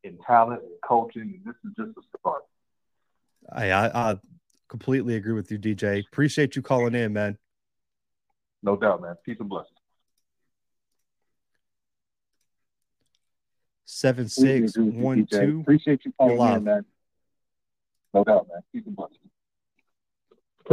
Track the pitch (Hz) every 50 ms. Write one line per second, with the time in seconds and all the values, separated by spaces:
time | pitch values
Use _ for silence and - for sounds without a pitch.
0 | - 95 87 85 - - 120 117 113 117 120 120 - - - - - - 123 117
1 | 120 117 - 113 110 104 95 92 98 113 120 - - 104 - 110 110 110 110 -
2 | - _ - - - 90 151 139 - _ _ _ _ _ _ _ _ _ _ _
3 | _ _ _ _ _ _ _ _ _ - - - 110 95 92 98 110 113 - 120
4 | 117 113 98 98 - _ - _ _ _ _ _ _ _ - 110 - 131 131 135
5 | 113 120 117 110 101 110 113 107 95 - 107 101 101 110 104 101 110 101 101 101
6 | 101 - - - 147 147 - 156 147 - - 135 123 - 135 123 120 120 120 120
7 | 117 107 104 107 104 101 101 - _ _ _ _ _ _ _ _ _ _ _ _
8 | _ _ _ _ _ _ _ _ _ _ _ _ - 101 101 98 113 104 92 85
9 | 90 85 87 - _ 127 113 - 107 98 98 82 - - _ _ _ _ _ _
10 | _ _ _ _ _ _ _ _ _ _ _ _ _ _ _ _ _ _ _ _
11 | _ _ _ _ _ _ _ _ _ _ _ _ _ _ _ _ _ _ _ _
12 | _ _ _ _ _ _ _ _ _ _ _ _ _ _ _ _ _ _ _ _
13 | _ _ _ _ _ _ _ _ _ _ _ _ _ _ _ _ _ - - -
14 | - 131 123 127 120 107 - 131 131 135 135 123 113 107 98 113 113 107 117 117
15 | 123 131 131 110 110 - 208 202 - - 156 160 156 139 147 151 - 151 143 131
16 | - 131 - - 131 123 120 120 120 113 104 107 104 104 104 104 104 - _ _
17 | _ _ _ _ _ _ _ _ _ _ _ _ _ _ _ _ _ _ _ _
18 | _ _ - 98 - 220 214 190 175 - 170 175 - _ - 240 220 214 202 -
19 | - - - _ _ _ _ _ _ _ _ _ _ _ _ _ _ _ _ _
20 | _ _ _ _ _ _ _ _ _ _ _ _ _ -